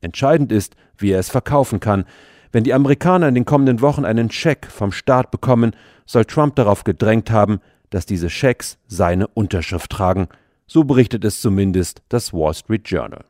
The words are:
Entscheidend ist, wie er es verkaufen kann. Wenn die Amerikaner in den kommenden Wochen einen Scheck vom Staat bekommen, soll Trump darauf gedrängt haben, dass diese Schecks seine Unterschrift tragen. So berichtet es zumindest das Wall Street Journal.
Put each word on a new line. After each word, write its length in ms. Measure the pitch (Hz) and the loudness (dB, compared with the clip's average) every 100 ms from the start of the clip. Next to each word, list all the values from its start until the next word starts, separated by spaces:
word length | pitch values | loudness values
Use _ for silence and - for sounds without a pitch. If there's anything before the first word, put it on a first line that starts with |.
Entscheidend 500 | 87 - 135 160 143 | -12 -2 2 2 2
ist, 260 | 107 - _ _ _ | -2 -2 _ _ _
wie 140 | 101 | 0
er 80 | 92 | 0
es 100 | 92 | 0
verkaufen 500 | 113 - 143 131 101 | -4 0 0 0 -2
kann. 280 | 113 98 92 - - _ _ | 0 -2 -2 -12 -20 _ _
Wenn 120 | 117 | -2
die 80 | 117 | 0
Amerikaner 560 | 127 139 143 170 185 156 | 2 2 2 2 2 4
in 60 | |
den 100 | 123 | 2
kommenden 380 | 120 147 135 120 | 2 2 2 2
Wochen 240 | 139 147 117 | 0 0 -2
einen 240 | 113 113 | 0 -2
Scheck 360 | - 165 143 - | -2 -2 -2 -8
vom 260 | - 101 | -6 -6
Staat 380 | - - 127 127 | -4 0 0 0
bekommen, 420 | - 131 120 117 - - _ _ | -4 0 2 2 -2 -20 _ _
soll 180 | 120 | 0
Trump 320 | 110 - 147 135 | 2 2 0 2
darauf 280 | 117 101 | 2 2
gedrängt 460 | - 87 104 113 - | -2 -2 0 0 2
haben, 300 | 110 101 104 _ _ _ | 2 2 0 _ _ _
dass 160 | 95 - | -8 -4
diese 240 | 92 85 | -4 -4
Schecks 480 | - 139 117 - - _ | -2 -2 -2 -8 -16 _
seine 400 | 92 87 90 104 | -2 0 0 -2
Unterschrift 600 | - 101 92 80 90 - | -2 -4 -4 -4 -8 -8
tragen. 380 | - 92 92 90 _ _ _ _ | -4 -2 0 -4 _ _ _ _
So 180 | 160 | 0
berichtet 380 | 143 127 113 113 | 4 4 2 0
es 200 | 107 - | -4 -2
zumindest 580 | 113 98 98 92 87 - _ | -2 0 0 0 -2 -8 _
das 240 | 120 - | -6 -4
Wall 220 | 87 76 | -2 -2
Street 340 | 78 - 110 - | -2 -6 -6 -2
Journal. 360 | 87 55 - - | -6 -6 -14 -20